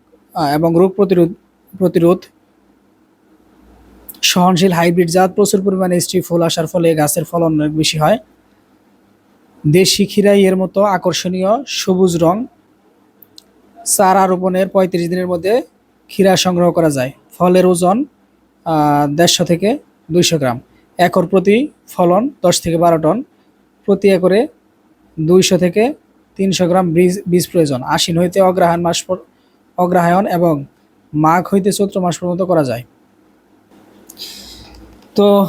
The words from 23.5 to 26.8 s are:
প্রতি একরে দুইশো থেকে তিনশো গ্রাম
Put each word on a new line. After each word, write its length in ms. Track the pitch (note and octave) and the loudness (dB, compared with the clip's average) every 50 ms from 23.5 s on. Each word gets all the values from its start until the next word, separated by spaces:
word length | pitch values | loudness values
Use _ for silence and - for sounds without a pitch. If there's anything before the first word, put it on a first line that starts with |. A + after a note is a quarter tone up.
| _ _ _ _ _ _ _ | _ _ _ _ _ _ _
প্রতি 240 | A3 G3 G3 - G3 | -2 -2 0 2 0
একরে 380 | F#3+ E3+ F3+ F3+ F#3+ A3 C#4+ D#4 - _ _ _ _ _ _ _ _ _ _ _ _ D#3+ | 2 2 2 2 2 0 0 -2 -8 _ _ _ _ _ _ _ _ _ _ _ _ -6
দুইশো 380 | D#3 D#3+ F3+ F#3 F3+ - F#3+ E3 | 0 2 4 4 4 2 0 0
থেকে 360 | F3+ F3 E3+ G#3+ A3+ C#4 D4+ - _ _ _ _ _ _ _ | 0 0 0 0 0 0 -2 -8 _ _ _ _ _ _ _
তিনশো 320 | - G3 G3 E3+ - F3+ E3+ | -4 -4 -2 0 -2 0 0
গ্রাম 240 | F3+ F#3+ | 0 0